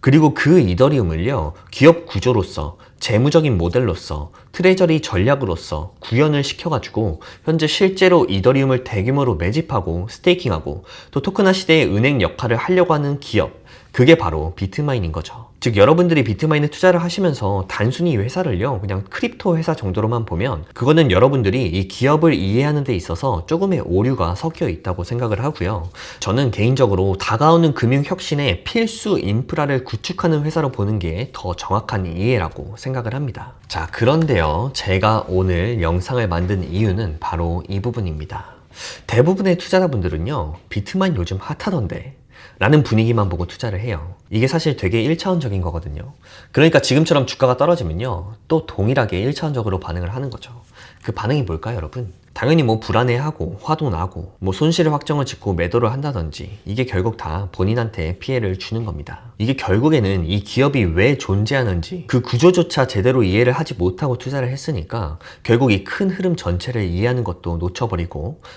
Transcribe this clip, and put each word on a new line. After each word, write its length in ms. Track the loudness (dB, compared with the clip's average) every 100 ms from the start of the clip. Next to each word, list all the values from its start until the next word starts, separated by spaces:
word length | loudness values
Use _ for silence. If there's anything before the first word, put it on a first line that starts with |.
그리고 340 | 2 4 4
그 260 | 4 4 4
이더리움을요, 920 | 4 4 4 4 0 -2 -2 -2 -4 -10 -10
기업 360 | 4 6 6 2
구조로서 720 | -2 2 2 0 -4 -8 -10 -20 -10
재무적인 560 | 0 2 4 4 4 2
모델로서 760 | 2 2 0 -2 -6 -8 -10 -16 -12
트레저리 480 | 2 4 6 4 2
전략으로서 920 | 0 0 2 2 0 -4 -6 -8 -8 -12
구현을 440 | -2 2 4 2
시켜가지고 800 | -2 -4 -4 -4 -4 -2 -2 -4 -10 -8
현재 220 | -2 0 0
실제로 600 | 2 2 4 6 6 4
이더리움을 560 | 2 4 4 4 0
대규모로 520 | -2 -2 0 0 0 0
매집하고 720 | 0 -2 -2 -4 -4 -4 -6
스테이킹하고 760 | -2 2 2 0 -4 -4 -10 -12 -20 -8
또 120 | -6
토큰화 300 | -2 2 2
시대의 320 | 2 4 4 4
은행 340 | 2 2 2
역할을 360 | 0 -2 -2 -2
하려고 360 | 2 2 2
하는 260 | 2 0 -4
기업, 340 | -2 -2 -2 -4 -20 -20 -6
그게 220 | 2 6 6
바로 360 | 4 -2 -4
비트마인인 580 | -4 -6 -4 -2 -2 -2
거죠. 380 | -6 -10 -14 -20 -6
즉 160 | 0 6
여러분들이 480 | 6 6 4 2
비트마인에 440 | 2 0 0 0 0
투자를 340 | 2 4 4
하시면서 640 | 0 -2 -2 0 -2 -2 -4
단순히 440 | -2 0 0 0
이 40 | 0
회사를요, 640 | 0 -2 -2 -2 -2 -2
그냥 240 | -4 -6 -6
크립토 480 | -6 -6 -2 0 0
회사 160 | 0
정도로만 500 | -2 -2 -2 0 -2
보면 400 | -2 -4 -2 -4 -8
그거는 380 | 0 4 6 6
여러분들이 560 | 6 4 4 0 0 0
이 200 | -2 -4
기업을 460 | 0 2 4 4
이해하는 500 | 2 0 0 0 0
데 120 | -2
있어서 500 | -2 -4 -4 -2 -2
조금의 360 | -2 -2 0 -2
오류가 500 | 0 2 2 0 -2 -2
섞여 340 | -4 -4 -4
있다고 340 | -4 -6 -6
생각을 400 | -4 -4 -2 -2
하고요. 460 | -2 -2 -2 -4 -6 -12 -18 -8
저는 300 | -2 0 0
개인적으로 640 | 2 2 4 2 2 0 -2
다가오는 540 | -2 2 4 6 4
금융 280 | 2 2 2 0
혁신의 580 | -4 -4 -2 0 -2
필수 540 | -2 -2 -2 -2 -2 -2
인프라를 680 | 0 -2 -2 -2 0 -2
구축하는 600 | -4 -8 -8 -2 0 2
회사로 280 | 0 -2 -2
보는 260 | -2 -2 -2
게 320 | -2 -4 -6
더 220 | -8 -8
정확한 520 | -6 -4 -4 -2 -4 -4
이해라고 680 | -2 0 0 -2 -8 -14 -12
생각을 380 | -8 -6 -6
합니다. 400 | -6 -6 -8 -14 -18 -12
자, 180 | -8 -8
그런데요, 840 | -2 2 2 2 2 2 0 -4
제가 520 | -6 -2 0 2 0 0
오늘 540 | 0 0 0 0 -2
영상을 440 | 0 -2 -2 -2 0
만든 360 | 0 0 -2
이유는 540 | -2 0 0 0 -4 -6
바로 420 | -6 -4 -2 -4 -4
이 120 | -4
부분입니다. 640 | -4 -4 -6 -6 -8 -12 -14 -20 -20 -16 -16 -14 -2
대부분의 520 | 2 4 2 2 0
투자자분들은요, 960 | 2 2 2 0 -2 -2 -4 -4 -6 -10 -10
"비트마인 480 | -8 -4 -2 0 0
요즘 220 | -4 -6
핫하던데" 840 | -8 -8 -4 -4 -4 -8 -14 -18 _ -20 -18 0
라는 240 | 4 6
분위기만 460 | 6 4 4 2 0
보고 180 | -2 -6
투자를 340 | -6 -6 -6
해요. 340 | -6 -6 -8 -14 -6
이게 180 | 0 0
사실 300 | 0 -2 -2
되게 240 | 0 0
일차원적인 600 | 0 0 0 -2 -2 -2
거거든요. 500 | -4 -4 -8 -10 -12 -18 -20 -20 -6
그러니까 280 | 2 4 6
지금처럼 460 | 4 2 4 2 0
주가가 300 | 2 2 4
떨어지면요, 800 | 2 2 0 -4 -4 -6 -10 -12 -2
또 180 | -2 -2
동일하게 520 | -2 0 2 0 0
일차원적으로 600 | -2 -2 -4 -2 -2 -4
반응을 340 | -4 -6 -6
하는 140 | -6 -8
거죠. 240 | -10 -16 -20 -20 -20 -20 -12
그 100 | -8
반응이 300 | -4 -2 0
뭘까요, 320 | -2 -4 -6 -8
여러분? 360 | -8 -10 -12 -14 _
당연히 300 | -4 2 4
뭐 160 | 4 0
불안해하고 800 | 0 0 2 0 -2 -6 -8 -8
화도 300 | -4 -2 -2
나고 420 | -2 -4 -8 -14 -8
뭐 140 | -4
손실 380 | 0 2 2 2
확정을 340 | 0 -2 -4 -4
짓고 280 | -6 -4
매도를 360 | -2 0 0 0
한다든지 640 | 0 -4 -4 -6 -8 -14 -14
이게 200 | -8 -4 -2
결국 300 | -2 -2 -4
다 320 | -6 -6 -6
본인한테 640 | -4 -2 0 -2 -4 -6 -6
피해를 400 | -4 -2 -2 -4
주는 260 | -6 -6
겁니다. 480 | -6 -8 -12 -16 -14 -4
이게 200 | -4 -2
결국에는 680 | 0 2 4 2 2 0
이 160 | -2 -2
기업이 440 | -2 0 2 2
왜 340 | 0 2 2 2
존재하는지 840 | 0 -2 0 0 0 -2 -4 -10 -2
그 140 | -2
구조조차 640 | 0 4 6 6 2 0 0
제대로 380 | 2 2 2
이해를 280 | 2 4 2
하지 220 | 2 -2
못하고 420 | -2 -2 -2 -4 -4
투자를 320 | -6 -4 -4
했으니까 720 | -6 -6 -6 -6 -6 -6 -8 -14 -6
결국 300 | 0 4 4
이 120 | 2
큰 240 | 0 -2 -2
흐름 260 | 0 -2 -2
전체를 480 | -2 -4 -4 -4
이해하는 400 | -2 0 0 0
것도 320 | -4 -6 -6 -4
놓쳐버리고 840 | -4 -4 -4 -4 -4 -6 -8 -10 -16